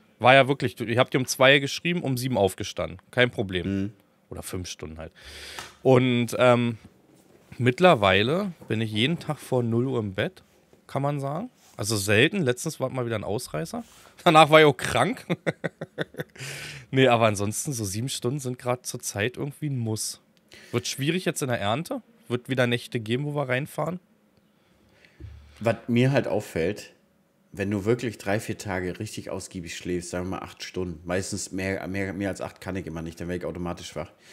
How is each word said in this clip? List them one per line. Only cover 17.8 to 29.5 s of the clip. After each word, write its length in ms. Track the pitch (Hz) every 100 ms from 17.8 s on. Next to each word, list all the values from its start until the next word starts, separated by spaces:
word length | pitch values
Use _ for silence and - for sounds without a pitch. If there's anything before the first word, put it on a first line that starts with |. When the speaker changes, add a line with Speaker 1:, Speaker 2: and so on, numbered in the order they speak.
| 101
Speaker 1:
sieben 240 | 95 135
Stunden 300 | - 123 143
sind 180 | 127 123
grad 280 | 123 123 -
zur 120 | 120
Zeit 380 | - 101 113 -
irgendwie 320 | 143 - 151
ein 80 | 131
Muss. 440 | 113 110 - - _ _ _ - -
Wird 160 | 127 -
schwierig 360 | - 143 180 180
jetzt 180 | -
in 60 | 135
der 100 | 120
Ernte. 420 | 101 123 175 262 - _ -
Wird 220 | 123 -
wieder 160 | 131 123
Nächte 320 | 120 - 123
geben, 260 | 107 127 147
wo 100 | 147
wir 120 | 131
reinfahren. 520 | 127 156 - 151 180 - _ _ _ _ _ _ _ _ _ _ _ - - - -
Speaker 2:
Was 160 | 110 113 -
mir 240 | 120 131
halt 160 | 139 -
auffällt, 640 | 101 - 85 87 107 - _ _ _ _ _ _
wenn 180 | - 98
du 160 | 104 101
wirklich 320 | 127 123 -
drei, 220 | 101 104
vier 180 | - 104
Tage 420 | 104 92 90 87
richtig 300 | 107 - -
ausgiebig 460 | 92 -